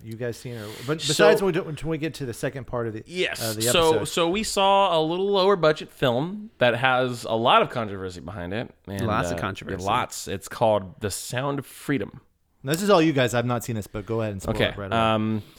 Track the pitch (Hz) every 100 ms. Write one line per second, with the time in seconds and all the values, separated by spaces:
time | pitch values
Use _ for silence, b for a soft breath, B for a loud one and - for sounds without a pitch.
0 | 113 110 120 110 127 117 104 107 120 160
1 | 151 143 208 - 190 165 160 143 156 156
2 | 156 - 131 - 143 - - 123 117 107
3 | - 180 135 - 113 107 117 175 160 -
4 | - 180 170 208 208 202 196 196 196 160
5 | 156 180 202 196 190 190 156 151 165 -
6 | 135 117 170 208 214 - 123 113 131 127
7 | 127 117 - 113 123 220 156 127 104 98
8 | 95 87 78 98 87 107 - _ - 98
9 | 95 110 87 85 101 101 - 95 95 120
10 | - - - 95 - - 113 104 92 -
11 | 101 - - 123 143 139 - - - 135
12 | - - _ _ _ _ 135 165 208 180
13 | 160 139 123 120 123 120 - 110 - 107
14 | 98 113 107 95 - 113 104 101 98 113
15 | 113 110 110 110 B